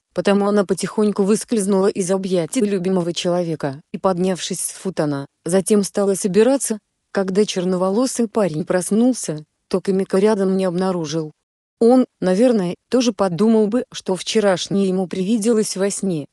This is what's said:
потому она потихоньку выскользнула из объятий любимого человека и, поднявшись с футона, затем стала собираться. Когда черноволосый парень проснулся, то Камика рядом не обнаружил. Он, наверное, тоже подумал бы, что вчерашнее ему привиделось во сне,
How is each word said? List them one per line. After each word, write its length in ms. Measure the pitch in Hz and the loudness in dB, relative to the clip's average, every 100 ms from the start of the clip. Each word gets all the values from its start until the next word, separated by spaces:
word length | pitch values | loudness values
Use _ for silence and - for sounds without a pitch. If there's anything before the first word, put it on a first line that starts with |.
| _ | _
потому 340 | - 202 202 202 | -2 2 2 2
она 180 | 208 180 | 2 0
потихоньку 580 | 185 185 - 208 196 | -2 -2 0 0 0
выскользнула 640 | 196 214 - 226 190 196 196 | 0 0 0 -2 2 2 2
из 220 | - 175 | 0 -2
объятий 500 | 190 190 180 160 262 | -2 0 -2 -2 -2
любимого 520 | 208 196 180 190 170 | 0 0 0 0 -2
человека 680 | 165 180 175 170 156 147 139 _ | -4 -2 -2 -2 -4 -6 -8 _
и, 40 | - | -4
поднявшись 640 | 196 175 185 175 - 175 | -2 0 -2 -2 -6 -8
с 120 | - | -8
футона, 540 | - 190 175 151 139 139 _ 165 | -8 -6 -2 -2 -4 -8 _ -2
затем 380 | 190 170 208 | 0 2 2
стала 320 | 190 - 196 190 | 2 -2 0 0
собираться. 640 | 208 185 233 269 - 214 _ _ _ | 0 2 4 2 -2 -8 _ _ _
Когда 340 | - 190 185 208 | -4 0 0 0
черноволосый 840 | 190 180 185 185 202 254 - 226 | -2 -2 0 0 0 0 -2 -2
парень 380 | 226 185 151 151 | 0 0 -2 -2
проснулся, 800 | 180 170 208 247 240 - 151 156 _ _ | -2 0 2 2 0 -6 -10 -12 _ _
то 120 | 190 | -4
Камика 380 | 196 190 190 190 | -2 -2 0 2
рядом 380 | 214 214 190 190 | 2 2 0 0
не 80 | 190 | 0
обнаружил. 680 | 175 190 180 156 160 156 - _ _ _ _ | -2 -2 -2 -4 -6 -8 -14 _ _ _ _
Он, 260 | 233 254 240 _ | 4 4 2 _
наверное, 540 | 180 185 254 226 175 - _ | 0 4 4 2 0 -6 _
тоже 240 | 247 240 | 0 0
подумал 540 | 208 196 165 220 220 208 | 0 -2 2 4 4 2
бы, 180 | 247 - | 0 -4
что 240 | - - 185 | -8 -6 -6
вчерашнее 720 | - 220 202 175 - 202 190 | -2 0 2 0 -2 0 0
ему 200 | 185 180 | 0 -4
привиделось 680 | 185 185 233 208 220 202 185 | -4 -2 0 2 0 0 -2
во 140 | 202 | -4
сне, 380 | - 196 160 135 | -2 -4 -4 -6